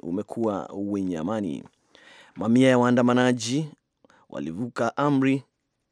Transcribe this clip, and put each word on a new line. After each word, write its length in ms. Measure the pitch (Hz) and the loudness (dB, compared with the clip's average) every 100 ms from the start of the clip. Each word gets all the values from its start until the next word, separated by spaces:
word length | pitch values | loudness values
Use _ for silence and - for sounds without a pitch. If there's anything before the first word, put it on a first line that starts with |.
umekuwa 680 | 85 92 101 - 113 95 60 | -8 -6 -6 -4 -2 -4 -6
wenye 440 | 95 101 101 92 82 | -8 -6 -4 -4 -4
amani. 460 | 80 110 98 67 - _ _ _ - - - - | -4 -4 -4 -8 -12 _ _ _ -20 -20 -18 -6
Mamia 320 | 104 120 131 | 2 4 6
ya 100 | 127 | 4
waandamanaji 920 | 123 123 123 123 127 123 113 139 156 - _ _ _ _ _ | 4 4 4 4 2 2 -2 -4 -4 -10 _ _ _ _ _
walivuka 640 | - 73 85 120 - 117 - | -12 -10 -8 -8 -4 -2 0
amri 460 | 143 139 135 135 - _ _ _ _ | 0 2 2 0 -4 _ _ _ _